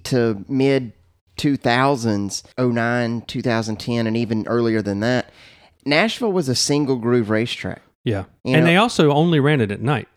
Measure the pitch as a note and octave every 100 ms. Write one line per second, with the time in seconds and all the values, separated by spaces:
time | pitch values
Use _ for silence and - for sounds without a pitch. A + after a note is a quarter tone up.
0 | - B2+ A#2 G2+ F#2+ C3+ C3+ C3+ A#2 -
1 | _ _ _ - D3+ C3+ B2 A#2+ C#3 C3
2 | A#2 G2+ G2 - - - B2 A#2 A#2 A#2+
3 | A#2 A#2 - B2+ B2 A2+ A2 G#2 - A#2
4 | A2+ A#2 A2+ A2 G#2 A#2 A#2 A2 G2+ G2
5 | A#2 B2+ - - - - _ _ C#3 D3+
6 | A3 - A3+ F#3 C3+ A#2+ - D3 C#3 B2+
7 | A#2 B2 G#2 A2 A#2 - F#2 - _ _
8 | B2+ G2 - _ B2+ C#3+ E3 F3+ A#3 -
9 | D3+ D3 E3+ D#3 C#3 D3 G#2 G2+ A#2 A#2+
10 | -